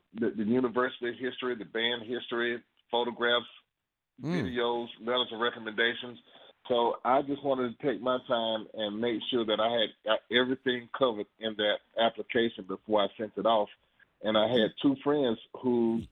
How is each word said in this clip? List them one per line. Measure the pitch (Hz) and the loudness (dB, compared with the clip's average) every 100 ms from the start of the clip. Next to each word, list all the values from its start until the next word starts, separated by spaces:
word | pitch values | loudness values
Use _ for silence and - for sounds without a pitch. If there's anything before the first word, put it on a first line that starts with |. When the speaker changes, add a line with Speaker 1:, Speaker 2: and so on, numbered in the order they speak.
| _ | _
Speaker 1:
the, | - 110 104 | -2 -2 0
the | |
university | 107 123 127 110 127 - 120 110 | 2 2 2 0 -2 -2 -8 -6
history, | 127 123 127 120 | -8 -6 -6 -6
the | 90 | -6
band | 113 117 120 110 | -2 -2 -2 -6
history, | 120 - 120 117 117 - _ _ | -8 -6 -4 -2 -4 -10 _ _
photographs, | 120 120 113 120 120 113 - _ _ _ _ _ _ | -2 -2 0 2 2 -2 -16 _ _ _ _ _ _
Speaker 2:
Mm. | 143 175 101 | -4 -2 -2
Speaker 1:
videos, | 120 120 120 117 - | -2 -2 -2 -6 -10
letters | 110 123 120 | -4 -2 -2
of | 110 | -2
recommendations. | 117 120 110 107 117 120 123 117 _ - - _ - | -4 -2 -8 0 0 0 -10 -14 _ -20 -20 _ -2
So | 120 117 - 117 | 2 2 0 2
I | 131 | 2
just | 143 139 | 2 -4
wanted | 139 131 123 117 | 0 0 -2 -2
to | 147 | -4
take | 101 | -2
my | 123 127 127 | -2 -2 0
time | 123 113 110 101 | -2 0 -4 -6
and | - 107 104 | -6 -6 -2
make | 120 110 - | -2 -2 -2
sure | 123 110 | -2 0
that | 107 | 2
I | 113 | 2
had | 120 107 - | 0 -2 -4
got | 104 107 - 117 | 0 0 2 2
everything | 127 131 131 123 117 - | 2 0 0 -2 -4 0
covered | 131 104 101 _ | 2 2 -6 _
in | 110 104 | -6 0
that | 104 95 - 104 | 0 0 -4 0
application | 117 113 104 123 117 - 92 | 0 0 -2 2 0 -2 -10
before | 95 - 107 | -10 0 2
I | 98 - | 2 -2
sent | 107 - | -8 0
it | 104 | 2
off. | 113 104 - _ _ _ _ | 4 2 -6 _ _ _ _
And | 104 107 | 0 2
I | 107 | 4
had | 123 107 - | 4 2 2
two | 143 135 | 2 2
friends | 143 147 131 113 - - | 0 2 2 -2 -6 -6
who | 127 120 117 117 110 | 0 2 2 0 -4